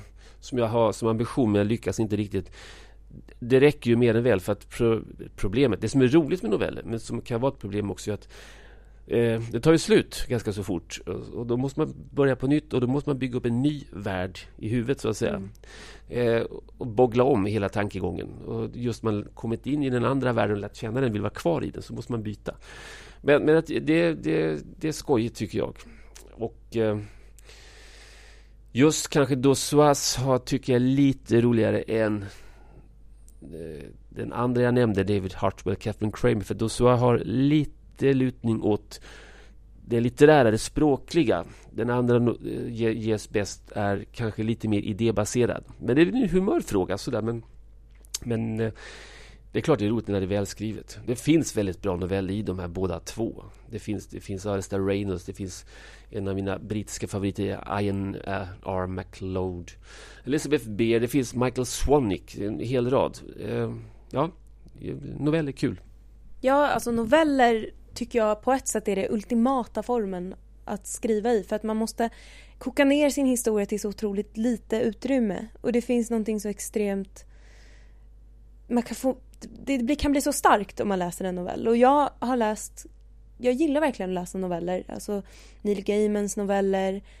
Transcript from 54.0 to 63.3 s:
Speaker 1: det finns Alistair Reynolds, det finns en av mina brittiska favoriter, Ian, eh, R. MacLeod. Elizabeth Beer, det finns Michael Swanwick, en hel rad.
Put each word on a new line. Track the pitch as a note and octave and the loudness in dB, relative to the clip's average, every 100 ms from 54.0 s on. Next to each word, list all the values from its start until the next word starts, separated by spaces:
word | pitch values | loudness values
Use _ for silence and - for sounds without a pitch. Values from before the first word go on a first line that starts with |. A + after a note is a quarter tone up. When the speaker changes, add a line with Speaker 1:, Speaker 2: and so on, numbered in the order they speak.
| - | -8
Speaker 1:
det | G#2 | -14
finns | - F#2+ G2+ | -10 -8 -4
Alistair | G2 - G2 | -4 -4 -2
Reynolds, | G2 G2+ G2+ F2+ - | 0 0 -2 -6 -8
det | |
finns | G2 F#2 - - - - - - | -10 -10 -10 -18 -20 -20 -20 -12
en | G#2 G2 | -6 -4
av | F#2+ | -4
mina | G2 F#2+ | -4 -6
brittiska | G#2 A2 G2 - G#2 | -6 -6 -6 -10 -6
favoriter, | G#2 G2 G2 G2 G2 - G2+ | -4 -4 -2 -4 -4 -6 -2
Ian, | G2+ G2 G2 - | -2 -2 -4 -6
eh, | - G2 F#2 F#2+ - | -6 -6 -6 -10 -6
R. | F#2 F#2 | -4 -4
MacLeod. | F#2 F2+ - F#2+ F#2 F#2 F2+ F2 - - - - - - | -6 -10 -10 -6 -4 -4 -6 -12 -18 -20 -20 -20 -14 -4
Elizabeth | D3+ C#3 D3 A2+ | -4 0 -2 -2
Beer, | G2+ A2+ A2+ | -2 2 2
det | A#2+ | 2
finns | C#3+ A#2+ A#2+ | 0 0 0
Michael | B2+ B2+ B2 | 0 0 -4
Swanwick, | - D#3 D3 A2 F2+ - - | 0 4 4 4 -2 -6 -8
en | G2+ - | -6 -4
hel | A#2 B2+ A#2+ | -2 0 2
rad. | C3 D#2+ - - | 2 2 -2 -16